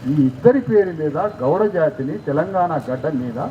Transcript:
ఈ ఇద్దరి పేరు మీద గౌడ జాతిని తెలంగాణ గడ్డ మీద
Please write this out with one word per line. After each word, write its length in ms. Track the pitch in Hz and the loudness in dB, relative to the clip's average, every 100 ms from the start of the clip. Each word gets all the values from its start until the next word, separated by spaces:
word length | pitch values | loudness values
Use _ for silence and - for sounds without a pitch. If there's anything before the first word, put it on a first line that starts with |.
| 127 | 0
ఈ 40 | 151 131 | 2 2
ఇద్దరి 320 | 127 240 269 - | 4 4 4 2
పేరు 240 | 214 190 165 | 2 2 0
మీద 160 | 151 143 208 - | -4 -2 -4 -2
గౌడ 220 | 127 180 208 185 | 0 2 0 2
జాతిని 380 | 156 - 135 208 - | 0 0 -6 -6 -2
తెలంగాణ 440 | 139 190 190 175 156 123 | -2 0 0 0 -2 -4
గడ్డ 180 | 127 151 143 | -4 -4 -4
మీద 160 | 123 117 135 | -6 -6 -8